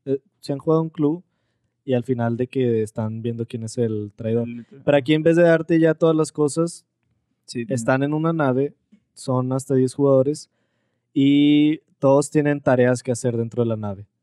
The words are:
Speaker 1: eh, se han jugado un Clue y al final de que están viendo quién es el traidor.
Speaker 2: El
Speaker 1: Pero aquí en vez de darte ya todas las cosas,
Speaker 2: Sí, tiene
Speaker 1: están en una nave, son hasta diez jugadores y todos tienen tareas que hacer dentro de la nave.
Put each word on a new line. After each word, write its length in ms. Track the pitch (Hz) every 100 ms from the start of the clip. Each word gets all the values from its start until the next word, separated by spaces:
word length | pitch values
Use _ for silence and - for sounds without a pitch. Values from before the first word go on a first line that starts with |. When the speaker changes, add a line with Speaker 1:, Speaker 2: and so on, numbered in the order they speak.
| -
Speaker 1:
eh, 140 | 135 - _
se 120 | -
han 60 | 139
jugado 240 | 160 160
un 60 | 160
Clue 320 | 165 147 170 - _ _ _ _ _ -
y 60 |
al 120 | 123
final 340 | 120 123 117 117
de 80 | 123
que 360 | 135 123 113
están 380 | 107 - 110 113
viendo 240 | 117 117 117
quién 160 | 117
es 120 | 110 -
el 340 | 117 107 104 -
traidor. 320 | 110 117 117
Speaker 2:
El 160 | 120 113 -
Speaker 1:
Pero 120 | 147 143
aquí 160 | 123
en 100 | 156
vez 140 | 156 165
de 60 |
darte 360 | 170 165 160 165
ya 140 | 160
todas 220 | 156 165 160
las 160 | 156
cosas, 540 | - 147 151 170 - _ _ _ _ _ _
Speaker 2:
Sí, 220 | - 123 113
tiene 80 |
Speaker 1:
están 280 | 127 113 131
en 120 | 143
una 180 | 151 165
nave, 420 | 165 139 127 143 - _ _ _
son 400 | - - 127 127
hasta 220 | 131 -
diez 180 | 135 127
jugadores 540 | - 139 135 131 151 - _ _ _ _ _ _
y 680 | 143 139 143 147 147 151 156 _ _
todos 320 | 139 139 147
tienen 300 | 151 147 143
tareas 400 | 143 127 123 127
que 100 | -
hacer 240 | 120 127 117
dentro 260 | 117 117
de 40 | 117
la 80 | 110
nave. 300 | 107 98 104 _